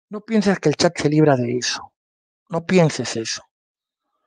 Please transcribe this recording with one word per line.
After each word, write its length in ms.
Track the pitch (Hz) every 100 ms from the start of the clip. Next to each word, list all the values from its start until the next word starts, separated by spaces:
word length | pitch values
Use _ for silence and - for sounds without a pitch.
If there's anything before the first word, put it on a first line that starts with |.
| _
no 120 | 202
pienses 380 | - 220 202 185
que 100 | 156
el 60 | 139
chat 200 | 175 -
se 140 | 147
libra 260 | 151 156 131
de 220 | 120 123
eso. 340 | 123 - - _ _ _ _ _ _
No 140 | 165
pienses 520 | 165 185 160 - 120 117
eso. 260 | 113 - - _ _ _ _ _ _ _